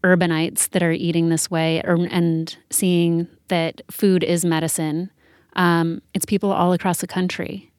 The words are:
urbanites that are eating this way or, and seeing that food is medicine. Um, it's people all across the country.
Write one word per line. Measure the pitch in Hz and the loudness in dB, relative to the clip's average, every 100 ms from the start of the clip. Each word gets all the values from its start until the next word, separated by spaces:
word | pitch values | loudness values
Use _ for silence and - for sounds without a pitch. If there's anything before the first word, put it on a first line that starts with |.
urbanites | 185 180 180 160 160 - - | 4 4 2 0 -2 -2 -2
that | 185 | 0
are | 170 | 0
eating | 165 170 170 165 | 0 -2 0 2
this | 165 - | 0 -2
way | 165 160 160 - | 0 0 0 0
or, | 170 175 | 0 0
and | 175 170 160 160 - _ | 0 0 0 -4 -12 _
seeing | - 185 175 170 170 170 _ _ | -2 2 2 2 0 -2 _ _
that | 175 165 - - | -2 -2 -6 -16
food | - 202 185 | 0 2 2
is | 170 175 | 2 0
medicine. | 175 160 160 - 156 151 190 _ _ _ _ - | 2 0 0 -2 -2 -4 -6 _ _ _ _ 0
Um, | 175 170 165 165 _ | 4 4 0 -4 _
it's | - - | -12 -4
people | 196 196 | -2 0
all | 196 175 | 2 2
across | 180 190 170 | 2 0 -4
the | 180 | -4
country. | - 180 - - 196 - | -4 -4 -6 -10 -10 -14